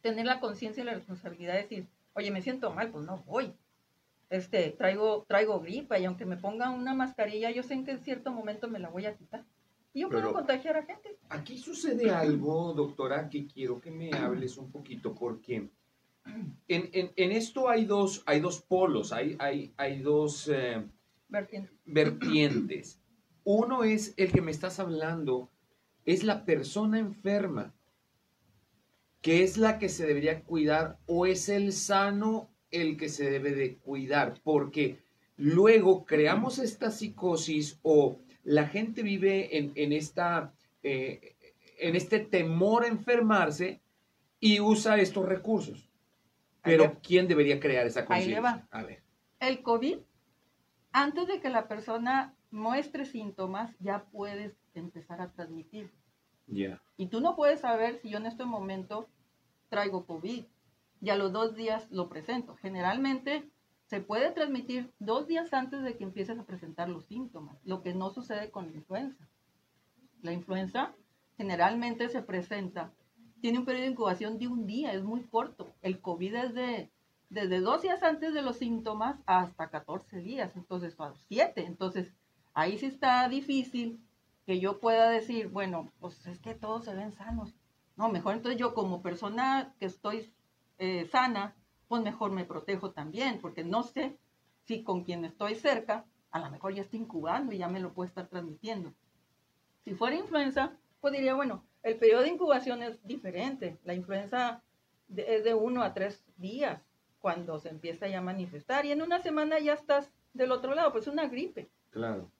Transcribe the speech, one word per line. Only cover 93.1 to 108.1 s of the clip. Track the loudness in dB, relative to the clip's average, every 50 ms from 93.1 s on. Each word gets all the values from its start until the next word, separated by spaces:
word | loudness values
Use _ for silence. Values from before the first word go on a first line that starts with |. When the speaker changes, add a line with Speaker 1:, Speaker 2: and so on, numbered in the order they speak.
| -4 -2 -2 -2 -2 -4
Speaker 1:
porque | -8 -10 -10 -8 -6
no | -2 -2 -2 -2
sé | -2 -4 -6 -6 -6 -6 -12 _ _ _ _ _ _ _ _ _
si | -8 -8 -6 -4
con | -4 -4 -4 -2
quien | -6 -6 -6 -6
estoy | -10 -8 _ -6 -6 -6
cerca, | 0 2 2 2 2 0 -2 -4 -4 -4 _ _ _ _ _
a | -8 -8
lo | -8 -8
mejor | -10 -8 -6 -6 -6
ya | -6 -8
está | -8 -8
incubando | -8 -8 -6 -6 -6 -4 -2 -2 -2 -2 -4 -4
y | -4
ya | -4 -4
me | -4 -4
lo | -6 -6 -6
puede | -6 -8 -8
estar | -8 -12 -12 -10
transmitiendo. | -10 -10 -10 -10 -12 -12 -8 -8 -6 -6 -8 -10 -14 _ _ _ _ _ _ _ _ _ _ _ _ _ _ _ _ _ _
Si | -10 -4
fuera | -2 0 0 0
influenza, | -2 -4 -2 0 0 0 2 2 0 0 0 -4 -12 _ _ _ _
pues | -2 -2 0
diría, | 2 2 2 2
"Bueno, | 2 0 -2 -4 -6 -12 _ _ _ -2
el | -2 0
periodo | 6 8 8 8 8 6
de | 2
incubación | 2 0 4 4 4 4 4 -2 -6 -4 -6
es | -8 -10 -12 _
diferente". | -10 -10 -8 -8 -8 -6 -6 -6 -6 -6 -6 -8 -10 -10 -10 _
La | -8 -8
influenza | -8 -6 -6 -6 -6 -6 -4 -2 -2 -2 -2 -4 -8 _ _ _ _ _ _ _ _ _ _
de, | -8 -8 -2 0 0
es | 2 4
de | 2 2
uno | 2 2 0 0 0 0
a | -2 -2
tres | -2 -4 -4 -4 -10 _ _ _
días | -12 -12 -10 -4 -2 -2 -2 -2 -6 _ _ _ _ _ _ _ _
cuando | -4 -4 -2 -2 -6 -8 -8 -8
se | -8 -12
empieza | -14 -10 -10 -10 -8 -6 -6
ya | -6